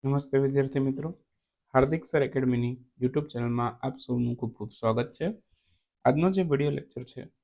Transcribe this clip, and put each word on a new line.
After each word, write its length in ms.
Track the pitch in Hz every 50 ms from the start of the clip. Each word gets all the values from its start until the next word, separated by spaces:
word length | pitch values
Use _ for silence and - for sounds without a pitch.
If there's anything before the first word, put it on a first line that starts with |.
| -
નમસ્તે 300 | 135 139 143 139 - 139
વિદ્યાર્થી 420 | 135 139 139 135 139 135 135 135 143
મિત્રો, 300 | 135 135 135 135 151 165 180 _ _ _ _ _ _ _ _ _ _ _ -
હાર્દિક 320 | 131 135 139 160 160 -
સર 180 | - - 151 139
એકેડમીની 540 | - - 135 131 127 123 120 120 120 127 127 - _ _ _
YouTube 260 | 123 127 127 156 151
ચેનલમાં 600 | - - 120 120 120 120 120 120 120 117 - -
આપ 100 | 131 127
સૌનું 380 | - - - 123 120 120 120 120
ખૂબ 180 | 120 120 110 -
ખૂબ 180 | _ 104 104
સ્વાગત 400 | - - - 113 110 120 120 -
છે. 220 | - - 156 185 220 - _ _ _ _ _ _ _ _ _ _ _ _ _
આજનો 260 | 123 135 151 170 190
જે 120 | 190 190 185
વીડિયો 280 | 165 143 139 147 147
લેક્ચર 320 | 143 139 - - - 123 123
છે 280 | - - 135 - - _ _